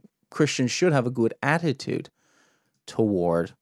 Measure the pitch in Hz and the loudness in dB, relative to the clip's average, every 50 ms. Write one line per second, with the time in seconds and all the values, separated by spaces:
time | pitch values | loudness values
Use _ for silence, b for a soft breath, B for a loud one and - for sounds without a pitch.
0 | - _ _ _ _ _ - - 156 139 - - 131 117 - - 180 180 151 139 | -12 _ _ _ _ _ -2 0 0 0 2 0 -2 -2 0 2 2 2 4 2
1 | 117 123 127 120 113 113 - - - 139 151 170 170 160 127 - - - - - | 2 0 0 0 0 0 0 -2 -2 0 0 0 0 -2 -4 -4 -6 -6 -6 -6
2 | - - _ _ _ _ _ _ _ _ _ _ _ _ _ _ _ - - - | -6 -10 _ _ _ _ _ _ _ _ _ _ _ _ _ _ _ -8 -2 0
3 | 113 107 101 92 87 87 85 85 85 80 - _ | 0 2 2 0 0 2 2 0 0 -2 -6 _